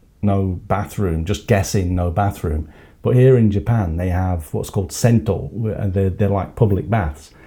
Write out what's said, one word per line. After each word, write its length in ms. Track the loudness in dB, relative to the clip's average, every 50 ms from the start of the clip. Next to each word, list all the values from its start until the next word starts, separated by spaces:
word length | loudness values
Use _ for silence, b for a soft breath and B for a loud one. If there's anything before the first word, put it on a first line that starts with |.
| _ _ _ _
no 400 | -2 0 0 2 0 -2 -4 -6 -4
bathroom, 580 | -4 -4 -4 -4 -6 -4 -4 -2 -2 -2 -2 -2
just 220 | -4 -4 -6 0
guessing 480 | 0 0 0 0 0 -2 -2 0 0 0
no 160 | 0 -2 -2
bathroom. 600 | 0 0 0 0 -2 -4 -4 -4 -4 -4 -6 B B B B B B B -2
But 120 | 2 4
here 220 | 6 6 6 6 6
in 120 | 4 4
Japan, 460 | 2 0 0 0 0 0 0 0 -2
they 120 | -2 -2 0
have 420 | 0 0 0 0 -2 -4 -6 -6 -6
what's 160 | -6 -6 -4
called 240 | -4 -4 -4 -4 -4
sento, 560 | 0 2 4 4 4 2 0 -2 -2 -4 -8 -8
wh-, 260 | -6 -6 -4 -4 -4
and 140 | -4 -2 0
they're, 160 | 0 0 0
they're 180 | 0 0 0 0
like 260 | 0 -2 -2 -6 0
public 340 | 0 2 2 2 0 0 0
baths. 400 | -2 0 0 -2 -6 -8 -16 -20 B B B